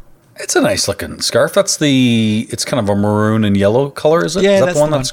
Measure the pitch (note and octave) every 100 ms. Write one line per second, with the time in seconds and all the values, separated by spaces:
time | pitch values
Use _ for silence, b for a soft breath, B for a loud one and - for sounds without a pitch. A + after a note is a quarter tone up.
0 | - - _ - - F#4 A#3 F#2 - -
1 | D2+ - - A#2 - G3+ F#3+ - D3+ C3
2 | B2+ A#2 A2 G#2+ - A#2 - C3+ G2+ G2+
3 | G#2 G#2 G#2+ A2 G#2 G2 G2+ A#2+ C#3+ -
4 | D3+ E3 E3+ F3+ G3 G3 F3+ D#3 D3+ D3
5 | C3